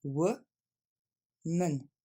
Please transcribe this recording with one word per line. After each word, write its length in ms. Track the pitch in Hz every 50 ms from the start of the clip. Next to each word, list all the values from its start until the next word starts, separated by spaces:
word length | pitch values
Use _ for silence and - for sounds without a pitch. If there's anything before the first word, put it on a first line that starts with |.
| _
Wo-men. 1800 | 147 135 139 160 185 226 - - _ _ _ _ _ _ _ _ _ _ _ _ _ _ _ _ _ _ _ _ 160 165 170 165 156 151 139 127 - _ _